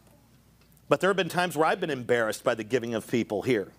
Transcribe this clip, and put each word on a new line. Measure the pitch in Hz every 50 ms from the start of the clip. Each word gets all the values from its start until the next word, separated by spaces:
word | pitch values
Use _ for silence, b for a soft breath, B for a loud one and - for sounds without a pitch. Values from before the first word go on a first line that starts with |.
| _ - - _ _ _ _ - _ _ _ _ _ _ - - _ -
But | 147 -
there | 180 190
have | 202
been | 190 185 165
times | - 175 180 180 139
where | 147 156
I've | 160 156 175
been | 175 165
embarrassed | 143 131 120 104 120 120 113 107 101 - -
by | 131 120
the | 113 110
giving | 104 123 127 113 117 117
of | 107 -
people | - - 117 101 - 107 98 87
here. | 123 127 104 92 - -